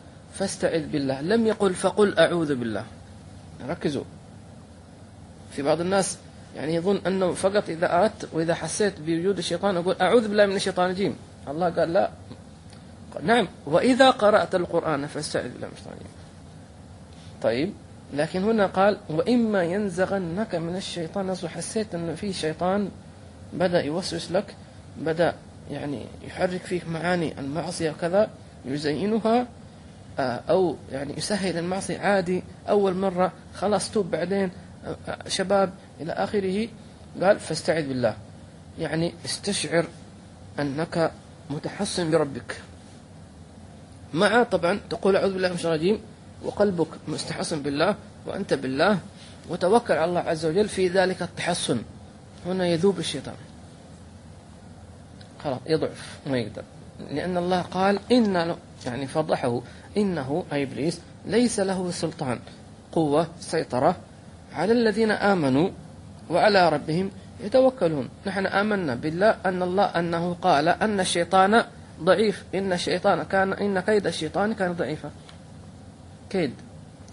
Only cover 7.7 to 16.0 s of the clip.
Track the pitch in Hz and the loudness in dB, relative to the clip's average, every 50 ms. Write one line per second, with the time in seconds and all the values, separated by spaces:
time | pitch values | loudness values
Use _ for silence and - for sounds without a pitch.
7.7 | 165 160 175 - - 170 196 220 214 - - - - 156 165 165 165 - - 156 | -2 -2 0 2 4 4 4 2 0 -4 -10 -6 -4 -2 0 0 0 -2 -2 -6
8.7 | - - 214 202 190 - 147 160 165 165 170 196 202 175 170 - 170 170 190 202 | -2 0 0 0 0 -2 -4 -2 -2 0 2 0 0 0 -2 -2 -2 0 0 0
9.7 | 196 170 165 185 180 - 185 175 196 247 214 208 208 208 202 196 190 196 - 196 | 2 2 2 0 2 2 4 6 6 6 4 4 6 6 6 6 6 0 0 0
10.7 | 180 180 180 185 190 185 202 156 110 - - - - - - - 143 160 180 170 | 2 2 2 2 2 0 0 -2 -2 -4 -10 -18 -18 -16 -10 -8 -4 0 0 0
11.7 | - 175 165 160 165 202 214 - - - - - - - - - - - - - | 2 2 0 2 4 2 2 2 -2 -8 -18 -18 -18 -18 -18 -20 -20 -20 -20 -20
12.7 | - - - - - - - - - - 143 175 233 247 208 - - - - 143 | -20 -20 -20 -20 -20 -18 -16 -12 -10 -4 2 4 4 4 4 0 -4 -10 -4 2
13.7 | 151 175 - 240 262 233 269 262 254 - 208 208 214 196 170 170 - 185 175 - | 2 4 6 6 6 8 8 8 8 6 6 6 6 6 4 4 0 0 0 2
14.7 | - 170 - 156 156 139 139 147 - 143 156 - - 143 - 127 - - - 98 | 0 0 2 2 0 0 -2 -4 -6 -6 -6 -4 -4 -4 -4 -4 -8 -10 -10 -12
15.7 | - - - 82 - - | -12 -14 -14 -14 -14 -14